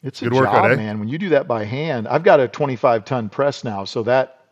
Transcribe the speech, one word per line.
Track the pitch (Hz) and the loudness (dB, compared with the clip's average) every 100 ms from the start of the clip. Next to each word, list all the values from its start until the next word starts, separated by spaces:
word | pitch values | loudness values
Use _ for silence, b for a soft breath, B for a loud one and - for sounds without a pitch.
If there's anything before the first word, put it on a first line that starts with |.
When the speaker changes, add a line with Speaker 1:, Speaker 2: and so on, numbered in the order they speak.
Speaker 1:
it's | 143 - | -12 -6
a | 120 | 0
Speaker 2:
Good | |
workout, | 127 131 120 | 2 4 4
Speaker 1:
job, | 175 | 4
Speaker 2:
eh? | 123 | 2
Speaker 1:
man. | 107 107 | -2 -6
When | 107 | -6
you | 156 | -6
do | 196 | 0
that | 143 - | 0 2
by | 117 | -4
hand, | 104 131 160 127 107 | -4 -6 -4 -4 -2
I've | 139 | 2
got | 175 160 | 4 4
a | 123 | 4
twenty-five | - 147 123 135 117 | -2 -4 0 2 2
ton | 98 131 107 | 0 -4 -4
press | - 143 131 | -2 -2 -2
now, | 123 101 | -8 -8
so | 98 131 | -6 -6
that | 110 127 127 _ _ | 0 0 0 _ _